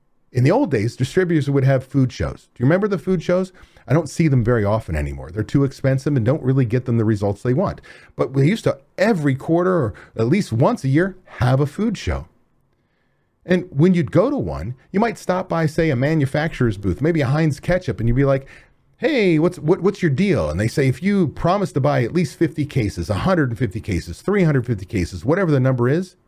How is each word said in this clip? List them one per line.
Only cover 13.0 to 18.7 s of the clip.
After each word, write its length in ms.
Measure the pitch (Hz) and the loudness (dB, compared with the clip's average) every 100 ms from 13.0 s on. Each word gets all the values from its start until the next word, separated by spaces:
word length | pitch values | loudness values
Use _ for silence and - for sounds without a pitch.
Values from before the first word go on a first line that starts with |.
| _ _ _ _ | _ _ _ _
And 240 | - 180 180 | -2 -2 -2
when 220 | 135 175 | 2 4
you'd 200 | 175 131 | 4 2
go 180 | 160 226 | 2 2
to 60 | 277 | 0
one, 380 | 175 67 90 127 _ | -4 -6 -8 -12 _
you 100 | 190 | -2
might 180 | 233 - | -2 -2
stop 300 | - 185 185 | -4 -4 -4
by, 180 | 165 160 | -2 -2
say, 240 | 160 165 | 0 0
a 60 | 123 | 0
manufacturer's 840 | 139 160 135 - 160 - 120 101 | 0 0 0 -2 -4 0 0 0
booth, 220 | 101 82 | -4 0
maybe 200 | 147 170 | 0 0
a 60 | 123 | 0
Heinz 320 | 147 160 135 | 0 0 -2
ketchup, 380 | - 180 180 104 | -2 -2 -2 -2
and 100 | 113 | 0
you'd 60 | |
be 100 | 120 | 2
like, 220 | 139 139 135 - - | 2 0 -2 -18 -20